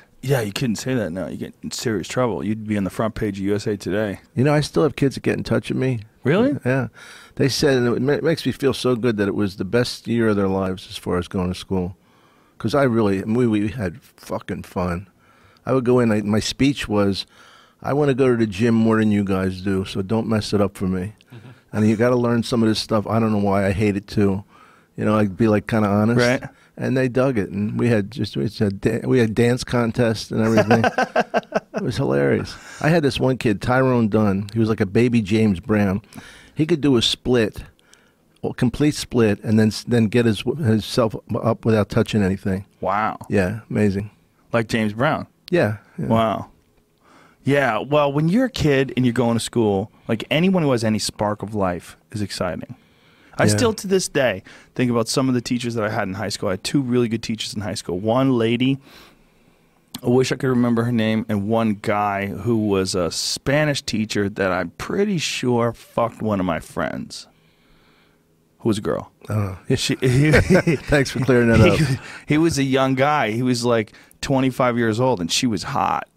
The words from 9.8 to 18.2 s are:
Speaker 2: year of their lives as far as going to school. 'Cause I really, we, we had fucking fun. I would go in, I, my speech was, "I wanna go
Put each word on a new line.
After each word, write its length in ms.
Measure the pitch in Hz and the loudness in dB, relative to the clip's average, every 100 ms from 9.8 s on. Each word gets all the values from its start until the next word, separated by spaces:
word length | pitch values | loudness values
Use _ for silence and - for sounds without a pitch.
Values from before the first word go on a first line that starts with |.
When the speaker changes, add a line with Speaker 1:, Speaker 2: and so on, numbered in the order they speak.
| 120 - - | 0 -4 -2
Speaker 2:
year 220 | 117 113 | 0 2
of 60 | 101 | 2
their 100 | 98 | 0
lives 400 | 95 95 92 - | 0 -2 -6 -10
as 80 | - | -10
far 200 | - 90 | -4 -4
as 100 | 87 | -2
going 220 | 98 90 | -4 -4
to 60 | 90 | -4
school. 360 | - 95 90 98 _ _ _ _ _ - | -4 -4 -4 -8 _ _ _ _ _ -8
'Cause 160 | 113 | -2
I 100 | 143 | 0
really, 380 | 135 113 104 95 | 2 2 2 2
we, 240 | 107 117 120 | 0 0 2
we 200 | 107 107 | 2 0
had 340 | 127 92 - | -4 -6 -8
fucking 640 | - _ - 95 - 92 | -16 _ -10 -10 -8 -10
fun. 440 | - - 90 87 101 _ _ _ _ _ - | -8 -4 -4 -4 -8 _ _ _ _ _ -4
I 80 | |
would 100 | 131 | 0
go 160 | 123 123 | 2 4
in, 100 | 117 | 4
I, 100 | 107 | 2
my 180 | 104 107 | 0 0
speech 480 | - - 135 139 - | -2 0 0 0 -2
was, 380 | 104 101 92 - - - - _ _ | 0 2 0 -6 -18 -20 -20 _ _
"I 80 | - | -4
wanna 200 | 139 143 | 0 2
go 140 | 127 | 2